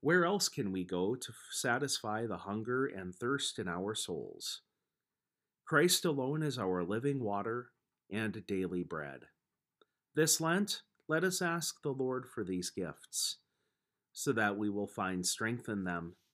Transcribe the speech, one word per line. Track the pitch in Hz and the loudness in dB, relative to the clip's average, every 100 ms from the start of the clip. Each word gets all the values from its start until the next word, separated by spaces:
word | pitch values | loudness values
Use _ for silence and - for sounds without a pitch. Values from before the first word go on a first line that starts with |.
Where | 135 180 170 | 6 6 6
else | 202 - | 4 0
can | - 107 | 0 -2
we | 95 | 0
go | 90 92 92 | 0 2 2
to | 127 - | 0 -4
f-, | 113 - | -12 -10
satisfy | - 131 120 139 - 110 107 117 | -4 2 2 2 -2 -2 -2 -2
the | 92 | -4
hunger | 98 104 110 123 135 | -4 -4 0 0 0
and | 98 92 | -2 -8
thirst | 90 120 139 135 - | -4 -2 0 -2 -2
in | 92 | -4
our | 87 98 | -2 -2
souls? | 110 - 82 52 - - - _ _ _ _ _ _ _ _ _ _ | -2 -4 -4 -6 -10 -8 -10 _ _ _ _ _ _ _ _ _ _
Christ | - 151 175 180 | 2 6 6 6
alone | 175 139 127 151 | 2 0 0 0
is | 151 120 | 0 0
our | 95 90 | 0 2
living | 87 107 135 139 | 2 0 0 0
water | 113 101 104 117 120 _ _ _ _ | 0 -2 -2 -4 -6 _ _ _ _
and | 101 110 - - | -4 -2 -4 -4
daily | 95 92 90 | -2 0 -2
bread. | 85 80 73 67 - _ _ _ _ _ _ _ _ | -2 -4 -6 -10 -16 _ _ _ _ _ _ _ _
This | - 156 - | 2 4 4
Lent, | 160 175 202 - - _ _ | 4 2 2 -2 -6 _ _
let | 156 | 2
us | 185 180 | 2 2
ask | 180 170 156 - | 0 0 -2 -4
the | 151 | -4
Lord | 131 131 127 127 | 0 0 -2 -4
for | - | -6
these | 95 92 87 | -2 -2 -2
gifts, | - 87 73 - - - - _ _ _ _ _ _ _ | -4 -6 -6 -8 -2 -2 -4 _ _ _ _ _ _ _
so | - - | -6 0
that | 113 104 101 | 2 2 2
we | 104 | -2
will | 101 101 | -2 -4
find | - 95 92 90 | -2 -2 0 0
strength | - 110 120 117 | 0 -2 -2 -4
in | 104 | -4
them | 92 87 85 - _ | -2 -4 -6 -12 _